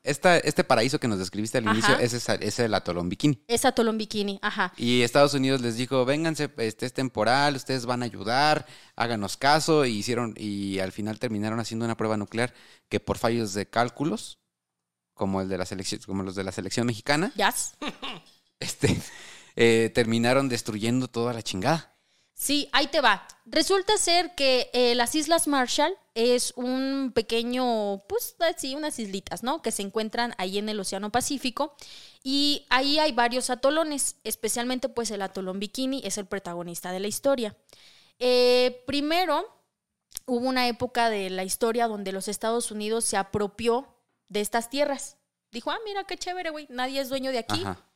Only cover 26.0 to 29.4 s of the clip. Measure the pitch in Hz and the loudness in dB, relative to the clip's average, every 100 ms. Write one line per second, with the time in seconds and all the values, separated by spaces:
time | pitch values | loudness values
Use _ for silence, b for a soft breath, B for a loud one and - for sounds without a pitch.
26 | _ - 240 247 - - 247 262 269 277 | _ 0 2 2 0 -4 -4 -2 -2 -2
27 | 262 233 226 226 233 254 254 226 202 196 | 0 -2 0 -2 0 0 0 0 -2 -4
28 | - 440 - _ 330 339 269 277 302 - | -4 -6 -6 _ -2 0 -6 -4 -6 -6
29 | 208 196 - 175 | -6 -6 -8 -6